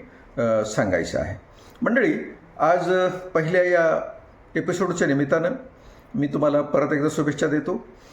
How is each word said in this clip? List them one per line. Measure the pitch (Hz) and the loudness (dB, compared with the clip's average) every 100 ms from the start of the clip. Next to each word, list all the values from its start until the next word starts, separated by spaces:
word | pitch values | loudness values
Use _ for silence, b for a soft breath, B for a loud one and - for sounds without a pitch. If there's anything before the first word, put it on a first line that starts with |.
| - B B - | -8 B B -4
अ, | 117 110 107 | 0 0 0
सांगायचं | - 107 87 82 - | -2 0 0 0 -4
आहे. | 76 95 - B B B | -4 -8 -14 B B B
मंडळी, | 214 247 196 127 - - - - | 0 2 2 0 -6 -16 -18 -2
आज, | 156 175 170 | 2 2 2
अ, | 185 185 | 2 0
पहिल्या | 180 - 165 160 180 | -2 -4 -2 0 2
या | 180 175 165 - - - - - - 160 | 4 4 4 2 -2 -12 -20 -20 -8 -6
एपिसोडच्या | 165 180 180 170 170 | -2 -2 -2 0 0
निमित्तानं | 139 139 160 170 262 - - B B B 127 | 0 2 0 0 -4 -10 -20 B B B -4
मी | 143 | -2
तुम्हाला | 143 147 143 | 0 2 2
परत | 147 - 143 | 0 0 0
एकदा | 147 151 | 0 0
शुभेच्छा | 151 151 143 156 | 0 -2 0 0
देतो. | 147 - 120 - B B | 0 -2 -6 -8 B B